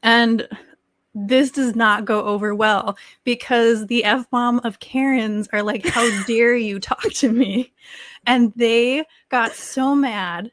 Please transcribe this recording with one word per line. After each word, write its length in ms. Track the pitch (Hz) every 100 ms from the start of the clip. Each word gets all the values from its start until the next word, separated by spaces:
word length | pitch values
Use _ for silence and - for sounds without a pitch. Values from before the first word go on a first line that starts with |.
And 440 | 226 233 233 226 - 208 - _ _ _ _
this 360 | 214 202 254 277
does 240 | 277 254
not 300 | 226 226 208
go 180 | 208 214
over 320 | 208 208 208
well 420 | 208 214 202 214 196 - -
because 640 | - 240 - 240 226 226 208
the 160 | 240
F-bomb 560 | 208 247 240 247 240 240
of 200 | 233 196
Karens 680 | - 262 269 262 220 208 208
are 120 | 208
like, 220 | 208 208
How 380 | - 233 233 202
dare 320 | 196 226 233
you 240 | 240 220 196
talk 320 | - 185 -
to 160 | - 247
me? 420 | 226 240 202 254 _ - - - -
And 280 | - 247 233
they 500 | 233 233 233 240 269 311 _ _
got 240 | 254 226
so 420 | - - - 262
mad 560 | 285 277 208 185 175 214